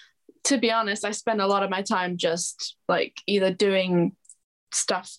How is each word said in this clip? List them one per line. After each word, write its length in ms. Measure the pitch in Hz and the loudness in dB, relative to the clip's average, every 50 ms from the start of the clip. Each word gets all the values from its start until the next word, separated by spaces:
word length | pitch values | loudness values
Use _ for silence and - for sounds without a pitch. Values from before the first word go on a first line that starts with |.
| - _ _ _ _ - - _ - | -20 _ _ _ _ -20 -20 _ -2
to 140 | - 277 233 | 0 0 2
be 120 | 240 220 226 | 2 2 2
honest, 320 | 226 220 202 208 - - | 2 0 0 -2 -4 -4
I 80 | 208 214 | -6 -6
spend 280 | - - 240 220 208 | -4 -2 -2 0 2
a 60 | 196 | 2
lot 160 | 196 202 196 196 | 2 2 2 2
of 80 | 196 | 0
my 120 | 190 190 202 | -2 -4 -2
time 340 | - 220 185 180 180 180 | -2 0 0 0 -2 -4
just, 600 | 175 - 165 165 175 - - - - - - - _ _ - | -2 0 0 0 0 -4 -6 -8 -8 -10 -12 -12 _ _ -2
like, 280 | 180 - - - _ - - | 0 0 0 -2 _ -12 -4
either 260 | - 202 196 190 190 180 | 0 0 2 2 2 2
doing 640 | - 208 196 190 190 185 185 180 175 170 - - _ _ _ - _ _ _ _ _ _ _ - | 2 2 2 4 2 2 2 2 2 2 2 0 _ _ _ -20 _ _ _ _ _ _ _ -6
stuff 460 | - - - 196 185 - - - | -6 -2 -2 -2 -4 -4 -8 -20